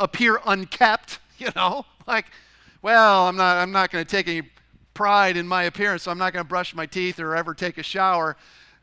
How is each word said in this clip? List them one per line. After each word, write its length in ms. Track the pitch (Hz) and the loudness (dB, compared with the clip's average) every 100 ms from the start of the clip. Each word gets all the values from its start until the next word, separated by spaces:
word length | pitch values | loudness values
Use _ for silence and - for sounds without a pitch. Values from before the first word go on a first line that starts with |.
appear 380 | 196 - 240 226 | -4 0 0 0
unkept, 760 | 226 196 190 - 233 220 - - _ | 0 -4 -4 0 2 2 -6 -20 _
<laughs> 100 | - | -12
you 120 | 254 | -8
know, 320 | - 185 277 - _ - | -4 -2 -4 -10 _ -4
like, 200 | 226 - - _ _ _ _ | -4 -4 -12 _ _ _ _
"Well, 460 | 202 226 220 196 180 | 4 6 8 6 4
I'm 80 | 185 | 2
not, 220 | 185 180 | 2 2
I'm 120 | 185 | 0
not 200 | 190 185 | 0 0
gonna 140 | 175 | -2
take 220 | 160 196 175 | -4 -2 -2
any 160 | 165 139 _ _ _ _ | -4 -8 _ _ _ _
pride 420 | - 202 202 190 175 | -4 2 4 4 0
in 100 | 175 | -2
my 180 | 180 | -2
appearance, 400 | 175 - 208 180 | -2 -2 -4 -4
so 60 | 180 | -6
I'm 80 | 175 | -4
not 140 | 185 | -4
gonna 120 | 180 | -4
brush 280 | 156 180 175 | -4 -4 -6
my 140 | 165 156 | -8 -8
teeth 320 | 185 180 175 | -6 -6 -6
or 180 | 160 160 | -4 -4
ever 160 | 170 | -4
take 240 | 156 180 160 | -6 -8 -8
a 40 | |
shower." 540 | 151 196 190 175 160 143 _ - _ _ | -8 -2 0 0 -2 -6 _ -20 _ _